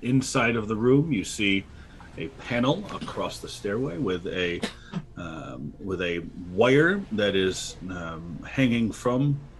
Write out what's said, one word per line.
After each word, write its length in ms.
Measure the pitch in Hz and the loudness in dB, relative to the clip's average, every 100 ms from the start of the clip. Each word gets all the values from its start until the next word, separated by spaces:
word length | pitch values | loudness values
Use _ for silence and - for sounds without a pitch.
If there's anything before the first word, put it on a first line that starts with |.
inside 520 | 117 131 127 135 117 117 | 2 2 2 2 4 2
of 120 | 107 | 0
the 80 | 107 | 2
room, 360 | 123 139 165 | 6 6 6
you 100 | 107 | 0
see 400 | 82 - 101 98 - - - - - - | -2 0 2 2 0 -10 -18 -18 -16 -10
a 80 | 82 - - | -10 -10 -4
panel 360 | 120 127 143 - | 0 2 0 -2
across 460 | - - - 90 - | -10 -8 -6 -6 -6
the 80 | 85 | -12
stairway 480 | - 101 107 139 170 | -8 -4 -2 -2 -2
with 300 | 110 90 85 | -2 -2 -2
a, 320 | 90 90 87 - - - 170 - - | -2 -2 -2 -4 -8 -10 -8 -8 -10
um, 560 | 85 80 71 64 71 - | -10 -8 -10 -10 -10 -8
with 220 | 98 90 | -6 -2
a 160 | 90 85 80 - 87 | -2 -2 -6 -10 -4
wire 500 | 92 120 139 165 202 196 | 4 6 8 6 2 -2
that 220 | 104 104 95 | 0 2 4
is, 420 | 92 90 - - 90 | 2 0 -6 -10 -10
um, 480 | 92 82 82 85 80 - | -8 -8 -8 -10 -10 -4
hanging 440 | - 131 117 113 | 2 4 4 2
from 480 | - 123 127 143 143 - | 0 0 2 2 0 -4